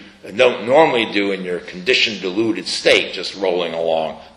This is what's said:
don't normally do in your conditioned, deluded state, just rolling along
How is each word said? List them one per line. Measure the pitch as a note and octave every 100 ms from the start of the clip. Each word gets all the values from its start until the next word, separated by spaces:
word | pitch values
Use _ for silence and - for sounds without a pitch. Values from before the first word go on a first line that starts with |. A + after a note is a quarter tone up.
| - - A2
don't | G2 B2 A2+ A2+
normally | C#3+ D#3 B2 A2
do | G2+ G2+
in | F#2+
your | F2+ F2
conditioned, | - F2+ F2+ B2 A#2 G2+
deluded | F#2 F#2 A2+ F#2+ F2
state, | - - A2+ D#2+
just | - F2 F#2
rolling | F#2+ F2+ E2+
along | E2 E2 D#2+ D#2+ D#2+ -